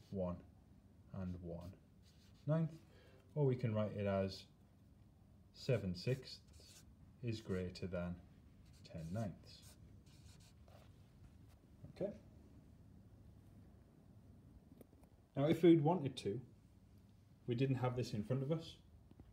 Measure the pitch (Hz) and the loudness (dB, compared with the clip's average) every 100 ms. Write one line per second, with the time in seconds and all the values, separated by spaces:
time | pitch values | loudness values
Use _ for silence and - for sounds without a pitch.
0 | - 98 90 87 - - - - - - | -8 -2 -2 -4 -12 -20 -20 -20 -20 -20
1 | - 95 92 87 87 85 90 - - - | -14 -8 -6 -6 -8 -8 -10 -14 -20 -20
2 | - - - - 147 160 160 - - - | -20 -20 -20 -6 2 2 2 -4 -18 -20
3 | - - - 151 135 127 113 107 104 104 | -20 -20 -6 2 4 4 2 2 0 0
4 | 101 98 95 - - - - - - - | 2 4 2 -2 -14 -20 -20 -20 -20 -20
5 | - - - - - - - 110 92 87 | -20 -20 -20 -20 -20 -6 0 0 0 -2
6 | 127 131 - - - - - - - - | -2 -2 -4 -16 -18 -20 -20 -20 -20 -20
7 | - - 120 107 - 92 90 - 92 90 | -20 -8 -6 -4 -4 -4 -4 -6 -4 -4
8 | 87 87 - - - - - - - 82 | -4 -6 -12 -20 -20 -20 -20 -20 -14 -10
9 | 80 107 110 - - - - - - - | -6 -4 -4 -8 -16 -20 -20 -20 -20 -20
10 | - - - - - - - - - - | -20 -20 -20 -20 -20 -20 -20 -20 -20 -20
11 | - - - - - - - - - - | -20 -20 -20 -20 -20 -20 -20 -18 -16 -6
12 | 202 - - - - - - - - - | -6 -6 -16 -20 -20 -20 -20 -20 -20 -20
13 | - - - - - - - - - - | -20 -20 -20 -20 -20 -20 -20 -20 -20 -20
14 | - - - - - - - - - - | -20 -20 -20 -20 -20 -20 -20 -20 -20 -20
15 | - - - 139 147 - 170 156 147 180 | -20 -20 -6 2 4 8 10 10 8 4
16 | 135 - 98 120 - - - - - - | 0 -2 -4 -4 -8 -18 -20 -20 -20 -20
17 | - - - - - 120 135 127 127 123 | -20 -20 -20 -8 -2 2 2 4 2 0
18 | 120 107 101 131 135 160 - - - - | -2 -2 0 0 0 -2 -4 -14 -20 -20
19 | - - - | -20 -20 -20